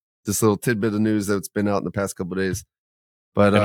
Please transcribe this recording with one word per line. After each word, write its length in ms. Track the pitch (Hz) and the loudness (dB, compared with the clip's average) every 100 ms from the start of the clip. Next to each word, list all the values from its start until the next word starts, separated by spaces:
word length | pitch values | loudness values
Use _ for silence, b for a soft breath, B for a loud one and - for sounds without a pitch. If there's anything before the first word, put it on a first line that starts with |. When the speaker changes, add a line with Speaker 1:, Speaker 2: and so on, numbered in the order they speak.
| _ _ | _ _
Speaker 1:
this 160 | - 98 | -6 0
little 160 | 110 98 | 2 2
tidbit 380 | - 110 113 | 0 -2 0
of 60 | 104 | 0
news 260 | 110 107 98 | 0 0 0
that's 220 | 101 - | -4 -4
been 180 | 107 101 | -2 0
out 120 | 101 | 0
in 60 | |
the 60 | 82 | -2
past 240 | 101 98 - | -4 -4 -6
couple 180 | 92 | -8
of 40 | 92 | -4
days. 260 | 95 92 - _ _ _ _ _ _ | -4 -4 -10 _ _ _ _ _ _
But, 200 | - 101 | 2 4
Speaker 2:
And 20 | 104 | 4